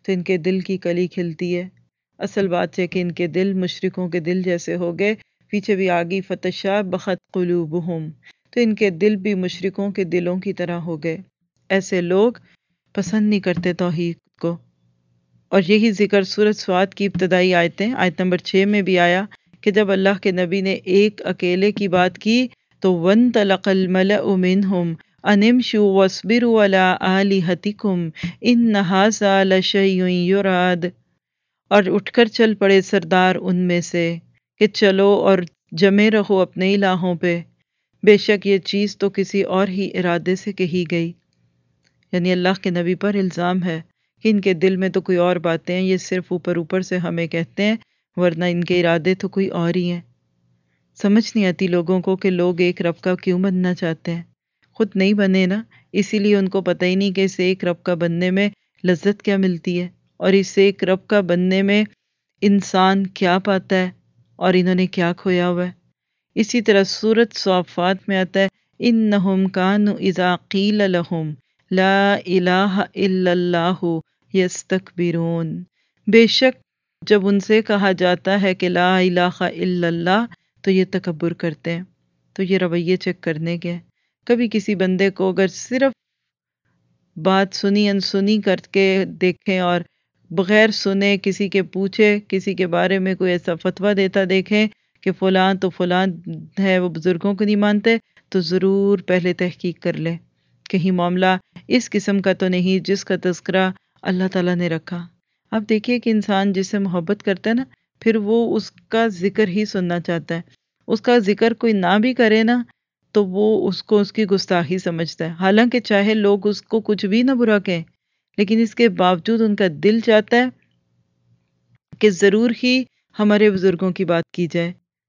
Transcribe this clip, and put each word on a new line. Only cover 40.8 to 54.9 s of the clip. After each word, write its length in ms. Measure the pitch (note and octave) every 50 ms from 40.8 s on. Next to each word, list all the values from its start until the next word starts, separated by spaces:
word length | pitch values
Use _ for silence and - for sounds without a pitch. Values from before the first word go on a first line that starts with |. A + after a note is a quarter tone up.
| F3 D#3
گئی۔" 220 | F3+ E3+ E3+ E3+ E3+ _ _ _ _ _ _ _ _ _ _ _ _ _ _ _ _ _ _ _ -
یعنی 200 | F3+ F3 F#3 F#3
اللہ 300 | F3+ F3+ F#3 F#3+ F#3 -
کے 80 | F#3+
نبی 240 | F3 F3 F3 E3+ F#3
پر 200 | E3+ - G3+ G#3
الزام 480 | G3+ F#3+ F#3 E3 - F3 F3+ F3+ F#3 F3
ہے 180 | F#3 D#3+ D#3+ E3 _ _ _ _ _ _ _ _
کہ 60 | A3
ان 120 | A3 G3+
کے 120 | F#3+ G3 F#3
دل 240 | D#3+ E3+ F#3+ F#3+
میں 120 | F3+ F#3+ F#3+
تو 120 | - F#3+
کوئی 180 | F3 - F#3 F3
اور 180 | F3 F3+ F3+
باتیں 380 | F3+ D#3+ F3 E3 E3 - - F3+
ہیں، 80 | F3+ F#3
یہ 140 | F#3 F#3
صرف 280 | F3+ - - F#3+ F#3 F3 -
اوپر 280 | F#3 F3 - F3 F3
اوپر 240 | E3 E3+ D#3 - F#3
سے 180 | F#3+ F#3 F#3 F3+
ہمیں 280 | E3+ E3+ E3+ E3+ E3+
کہتے 360 | D#3+ - E3 E3 - _ - G3+
ہیں، 140 | G#3 A3 A3+ - _ _ _ _ _ _
ورنہ 280 | - F3+ F3 E3 E3 F3
ان 200 | F3+ F3 E3+ F3
کے 160 | E3 F#3 F3+
ارادے 340 | E3+ E3+ E3 E3+ D3 F3 F#3
تو 140 | F#3+ - F#3
کوئی 200 | - G3 G3 F#3+
اور 260 | - F3 E3+ E3+ F3
ہی 160 | F#3 F3 F3 F3
ہیں۔ 80 | E3+ - _ _ _ _ _ _ _ _ _ _ _ _ _ _ _ _ _ _ - -
سمجھ 300 | G3+ G3+ A3+ A3+ - -
نہیں 120 | A3+ G3+
آتی 200 | F#3 F3 - F#3+
لوگوں 340 | F#3 F3 F3 E3+ D#3+ F#3 F#3
کو 160 | E3+ - F#3+
کہ 140 | F#3 - G3
لوگ 300 | F#3 F3 F3 F3+ F3+ E3
ایک 220 | F3+ F3 F3 - F3+
رب 180 | E3+ D#3+ -
کا 140 | - F#3+ F3+
کیوں 240 | F3+ - F#3+ F3+ F3+
بننا 360 | F#3 G3+ F#3 F#3 F3+ F3+ F3+
چاہتے 400 | F3+ - E3+ D#3+ - _ - E3+
ہیں، 80 | E3+ E3+ - _ _ _ _ _ _ _ _ _
خود 160 | _ A3+ G#3